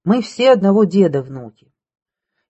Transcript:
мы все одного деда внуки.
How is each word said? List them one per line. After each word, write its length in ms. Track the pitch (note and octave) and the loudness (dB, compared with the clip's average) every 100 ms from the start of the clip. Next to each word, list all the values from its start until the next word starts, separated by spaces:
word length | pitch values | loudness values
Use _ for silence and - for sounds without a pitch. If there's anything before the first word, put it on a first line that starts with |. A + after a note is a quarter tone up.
мы 180 | E3 B3 | -4 -2
все 300 | G#3+ - C4 | -4 -2 2
одного 320 | A#3+ G3 G3+ | 2 2 2
деда 380 | G3+ F#3+ F3 C#3 | 2 2 0 0
внуки. 520 | C3 C3+ A#2 _ _ _ _ _ _ _ _ _ | -8 -16 -18 _ _ _ _ _ _ _ _ _